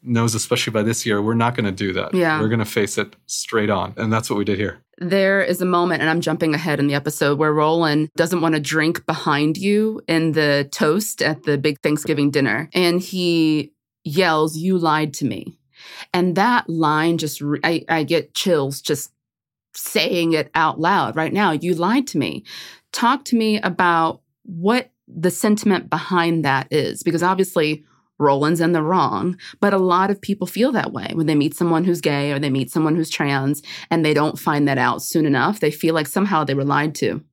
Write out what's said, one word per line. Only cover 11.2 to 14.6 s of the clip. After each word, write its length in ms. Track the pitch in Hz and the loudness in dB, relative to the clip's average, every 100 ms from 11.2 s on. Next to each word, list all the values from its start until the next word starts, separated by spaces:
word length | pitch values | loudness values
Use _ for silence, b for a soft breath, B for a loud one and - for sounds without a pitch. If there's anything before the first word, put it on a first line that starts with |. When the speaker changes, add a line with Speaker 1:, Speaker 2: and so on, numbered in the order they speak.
Speaker 2:
at 200 | - 156 | -2 -2
the 120 | - 143 | -2 0
big 220 | 147 143 | 0 -2
Thanksgiving 480 | 156 151 - 147 147 | -2 -2 -2 0 0
dinner. 380 | 143 127 104 156 | 2 0 0 -2
And 280 | - 180 175 | 0 2 0
he 720 | 180 185 175 170 160 151 147 _ _ _ | -2 -4 0 2 2 2 -2 _ _ _
yells, 520 | - 147 180 160 156 | -6 0 2 4 0
"You 200 | 156 | -2